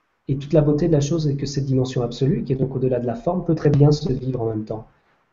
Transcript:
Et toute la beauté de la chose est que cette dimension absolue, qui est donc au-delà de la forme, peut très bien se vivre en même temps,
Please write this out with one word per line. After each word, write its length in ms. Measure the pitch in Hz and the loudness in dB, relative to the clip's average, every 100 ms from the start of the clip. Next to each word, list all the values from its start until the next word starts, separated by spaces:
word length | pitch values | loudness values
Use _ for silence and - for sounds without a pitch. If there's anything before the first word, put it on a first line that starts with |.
| _ _ - | _ _ -6
Et 60 | 139 | -6
toute 160 | - | 2
la 80 | 160 | 2
beauté 280 | 143 147 170 | 4 2 2
de 40 | |
la 80 | 147 | 2
chose 260 | 139 165 151 | 2 0 -2
est 80 | - | -2
que 100 | 113 | -4
cette 180 | 135 | -4
dimension 380 | 135 131 127 127 | 0 0 0 -2
absolue, 420 | 117 - 135 208 | -4 -2 0 0
qui 80 | - | -2
est 40 | 135 | -2
donc 200 | 127 127 | -2 -2
au-delà 240 | 127 123 | 0 0
de 60 | 120 | -2
la 80 | |
forme, 320 | 117 170 180 - | -4 -2 -2 0
peut 80 | |
très 160 | 156 147 | 0 2
bien 200 | 139 147 | 6 6
se 220 | 147 147 | 4 -2
vivre 300 | 127 131 123 | -4 -4 -4
en 80 | 113 | -4
même 160 | 107 107 | -4 -6
temps, 200 | 110 - _ _ _ _ | -10 -12 _ _ _ _